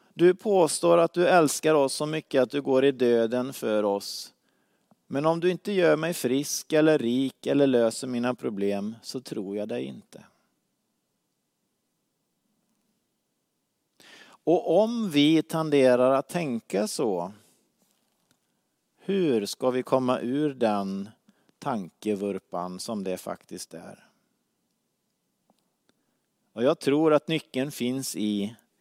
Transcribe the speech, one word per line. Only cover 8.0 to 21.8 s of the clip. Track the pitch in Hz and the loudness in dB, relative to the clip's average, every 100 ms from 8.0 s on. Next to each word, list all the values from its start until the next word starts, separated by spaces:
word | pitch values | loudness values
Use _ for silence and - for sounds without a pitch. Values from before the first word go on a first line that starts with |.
| 131 | -6
mina | 123 123 | -4 -4
problem | 123 127 101 101 101 104 117 | -4 -6 -4 -2 -2 -6 -10
så | - 131 | -12 -12
tror | - - 98 104 | -10 -10 -6 -8
jag | 107 | -6
dig | 120 | -8
inte." | 135 123 - - - _ _ _ _ _ _ _ _ _ _ _ _ _ _ _ _ _ _ _ _ _ _ _ _ _ _ _ _ _ _ _ _ _ _ _ _ _ - - - | -10 -12 -20 -20 -20 _ _ _ _ _ _ _ _ _ _ _ _ _ _ _ _ _ _ _ _ _ _ _ _ _ _ _ _ _ _ _ _ _ _ _ _ _ -20 -20 -20
Och | - - 170 - 170 | -6 0 0 2 2
om | 220 233 208 | 2 -2 -2
vi | 147 147 160 | 2 4 2
tenderar | - 160 156 143 127 123 127 | 0 -4 0 4 4 6 4
att | 135 - | 2 -2
tänka | 175 156 117 - 190 214 | -6 -4 -6 -4 -4 -4
så, | - 123 90 90 107 _ _ _ _ _ _ _ _ _ _ _ _ _ _ _ _ - | -2 -2 -2 -6 -12 _ _ _ _ _ _ _ _ _ _ _ _ _ _ _ _ -4
hur | 196 165 117 101 | -2 0 0 -2
ska | - 127 | -4 -2
vi | 127 | -2
komma | 120 131 127 127 | 0 0 0 -2
ur | 117 139 151 | -2 -2 -4
den | 135 113 104 98 98 101 - _ _ _ _ | 0 0 0 -4 -8 -10 -18 _ _ _ _
tankevurpan | 147 113 | -8 -6